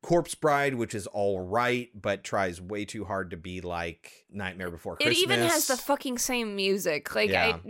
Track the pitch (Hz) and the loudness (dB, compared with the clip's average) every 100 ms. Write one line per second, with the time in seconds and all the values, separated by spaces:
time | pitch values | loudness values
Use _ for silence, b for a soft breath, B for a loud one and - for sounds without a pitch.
0 | - 175 165 - 156 143 143 127 110 107 | 2 2 2 0 2 4 2 0 -2 -4
1 | - 104 101 95 90 107 123 123 120 101 | -4 0 2 0 0 2 2 0 -2 -6
2 | 104 98 - 107 95 87 90 104 101 113 | -2 -2 0 0 0 -2 -8 -6 -6 -6
3 | 95 98 92 87 87 90 87 85 85 78 | -4 -4 -4 -8 -8 -6 -4 -4 -4 -8
4 | - - _ 101 92 90 90 85 101 85 | -20 -20 _ -6 -6 -4 -8 -6 -10 0
5 | - 349 370 403 339 320 311 247 - 277 | 2 4 2 4 4 2 2 0 0 -2
6 | 277 240 - 247 220 202 196 196 175 147 | 0 -2 -2 0 -2 0 2 2 2 -2
7 | - 220 214 185 226 - 131 | -2 0 2 4 2 0 -6